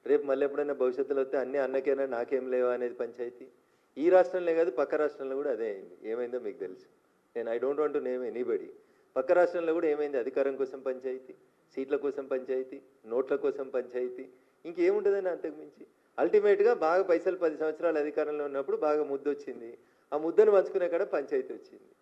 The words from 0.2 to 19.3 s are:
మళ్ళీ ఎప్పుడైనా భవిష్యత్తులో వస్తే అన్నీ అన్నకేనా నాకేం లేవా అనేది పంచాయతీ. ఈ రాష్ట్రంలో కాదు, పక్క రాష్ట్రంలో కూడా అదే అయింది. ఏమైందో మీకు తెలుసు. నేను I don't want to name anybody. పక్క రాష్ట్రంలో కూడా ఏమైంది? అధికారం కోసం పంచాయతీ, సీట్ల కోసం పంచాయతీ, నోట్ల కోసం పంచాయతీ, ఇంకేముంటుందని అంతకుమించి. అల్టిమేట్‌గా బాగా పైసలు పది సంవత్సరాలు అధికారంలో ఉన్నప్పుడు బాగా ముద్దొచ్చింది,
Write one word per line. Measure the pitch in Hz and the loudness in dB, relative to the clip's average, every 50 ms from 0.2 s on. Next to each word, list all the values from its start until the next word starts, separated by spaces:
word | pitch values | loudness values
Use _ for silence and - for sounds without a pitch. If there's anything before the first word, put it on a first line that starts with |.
| 143 | 4
మళ్ళీ | 135 135 135 143 | 0 0 2 2
ఎప్పుడైనా | 139 139 147 143 147 139 | 0 0 -2 -2 -2 0
భవిష్యత్తులో | 127 127 127 127 139 135 131 139 135 | 2 0 0 2 0 -2 0 0 0
వస్తే | 131 131 - 139 | 0 0 0 -2
అన్నీ | 123 127 135 143 | -2 0 0 -2
అన్నకేనా | 131 127 135 135 131 139 135 135 139 | -2 0 0 0 0 0 0 0 0
నాకేం | 135 123 117 120 117 139 127 127 127 | -2 -2 -4 -2 -2 -2 -2 -2 0
లేవా | 127 127 127 123 | 0 2 2 2
అనేది | 123 120 123 120 117 | 0 0 -2 -6 -4
పంచాయతీ. | - 120 117 117 127 120 123 - - - - _ _ _ _ _ _ _ _ _ 131 | -6 -8 -8 -6 -10 -10 -10 -10 -14 -20 -20 _ _ _ _ _ _ _ _ _ 0
ఈ | 151 175 | 4 6
రాష్ట్రంలో | 185 185 180 175 185 185 175 170 165 | 8 8 6 6 0 -2 0 0 2
కాదు, | 165 165 180 | 2 2 2
పక్క | 185 160 143 - 147 | 0 -2 -2 0 0
రాష్ట్రంలో | 151 151 143 - - 135 135 135 | 0 0 -2 -2 -6 -8 -6 -6
కూడా | 139 147 147 | -4 -2 -4
అదే | 123 107 113 110 | -4 -2 -4 -6
అయింది. | 101 95 90 85 87 85 | -6 -8 -12 -18 -20 -14
ఏమైందో | - 110 113 120 123 123 123 123 | -8 -6 -4 -4 -4 -6 -6 -6
మీకు | 113 104 95 - | -6 -8 -8 -8
తెలుసు. | 95 90 92 - - _ _ _ _ _ _ _ _ _ _ | -10 -10 -10 -16 -20 _ _ _ _ _ _ _ _ _ _
నేను | 117 113 113 117 | -8 -4 -4 -2
I | 120 | -2
don't | 127 135 143 147 | -2 -2 0 0
want | 151 143 143 | 0 0 0
to | 147 127 | -2 -2
name | 127 127 127 127 113 - | -2 -4 -4 -4 -6 -4
anybody. | 120 127 117 113 98 - - - - _ _ _ _ _ _ _ | -4 -2 -2 -2 -2 -4 -8 -18 -20 _ _ _ _ _ _ _
పక్క | 131 131 - | -4 2 4
రాష్ట్రంలో | 175 180 175 175 175 175 165 165 | 4 4 4 4 2 -2 0 0
కూడా | 160 170 170 | 0 2 2
ఏమైంది? | 156 147 147 151 143 139 127 | 0 0 0 -2 -2 -2 -2
అధికారం | 113 131 131 143 135 139 135 | -2 -2 0 0 0 0 0
కోసం | 135 135 127 131 135 | -2 -4 -4 -4 -8
పంచాయతీ, | 135 135 127 127 127 131 127 131 127 - - _ _ _ _ _ _ _ _ | -6 -6 -6 -4 -6 -6 -8 -8 -10 -16 -20 _ _ _ _ _ _ _ _
సీట్ల | 135 135 131 147 | -8 -2 -2 -2
కోసం | 135 135 143 135 143 135 | 0 0 -2 -4 -4 -4
పంచాయతీ, | 127 135 131 127 131 131 131 131 - 139 139 - _ _ _ - | -2 -4 -4 -2 -2 -2 -2 -2 -6 -12 -18 -18 _ _ _ -8
నోట్ల | 110 113 127 131 135 143 | -2 0 0 2 0 0
కోసం | 139 143 143 - - 135 131 | 0 0 -2 -2 -2 -8 -4
పంచాయతీ, | - 127 120 120 123 123 127 123 123 127 131 - - _ _ _ _ _ _ | -4 -4 -4 -2 -4 -4 -4 -4 -6 -10 -14 -16 -18 _ _ _ _ _ _
ఇంకేముంటుందని | 165 170 180 170 180 202 214 190 202 196 202 185 185 | -10 -2 2 2 4 4 2 2 2 0 2 0 -2
అంతకుమించి. | 170 - - 160 147 156 151 147 - - - _ _ _ _ _ _ - | -4 -4 -6 -8 -8 -10 -16 -18 -20 -20 -20 _ _ _ _ _ _ 0
అల్టిమేట్‌గా | 139 175 180 208 202 208 202 196 202 233 240 | 2 4 4 6 6 6 6 6 6 4 4
బాగా | - 156 156 170 185 | 4 2 4 4 4
పైసలు | 190 175 170 165 - 185 175 | 4 4 2 2 2 -2 -2
పది | 180 175 160 151 139 | 0 0 -2 0 0
సంవత్సరాలు | 156 156 151 - 170 170 160 151 | -2 -4 -2 0 0 0 0 0
అధికారంలో | 143 151 147 156 151 147 151 147 143 | -2 -2 -2 -2 -2 -2 -2 -4 -4
ఉన్నప్పుడు | 143 139 139 139 - 208 | -4 -4 -4 -2 -2 -2
బాగా | 220 160 151 151 151 147 | 0 2 2 2 2 2
ముద్దొచ్చింది, | 139 139 135 135 147 | 0 -2 -2 -2 -2